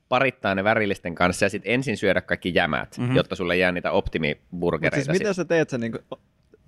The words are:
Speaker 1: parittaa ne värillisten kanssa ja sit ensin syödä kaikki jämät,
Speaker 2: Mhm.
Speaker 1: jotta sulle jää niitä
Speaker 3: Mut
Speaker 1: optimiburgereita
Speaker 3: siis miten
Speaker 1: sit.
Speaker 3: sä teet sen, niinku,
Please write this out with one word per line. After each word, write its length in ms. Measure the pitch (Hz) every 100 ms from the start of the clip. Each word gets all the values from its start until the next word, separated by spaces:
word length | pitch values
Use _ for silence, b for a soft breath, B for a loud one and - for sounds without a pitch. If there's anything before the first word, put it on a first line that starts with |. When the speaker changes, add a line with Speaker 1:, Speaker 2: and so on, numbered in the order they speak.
| -
Speaker 1:
parittaa 460 | 127 135 - 104
ne 100 | 95
värillisten 500 | 101 113 104 95 90
kanssa 300 | 82 90 92
ja 40 | 98
sit 120 | 98
ensin 320 | 95 120 131 104
syödä 240 | 101 87
kaikki 340 | - 87 92
jämät, 440 | 85 85 69 - -
Speaker 2:
Mhm. 180 | 123 87
Speaker 1:
jotta 180 | 87 92
sulle 200 | 87 90
jää 160 | 90
niitä 160 | 87 82
Speaker 3:
Mut 80 | 95
Speaker 1:
optimiburgereita 1000 | - 85 76 71 _ 90 87 80 80 139
Speaker 3:
siis 120 | 135 170
miten 160 | 208
Speaker 1:
sit. 20 | 185
Speaker 3:
sä 80 |
teet 260 | 160 170 151
sen, 100 | 127
niinku, 180 | 117 117 - - _ _ _ _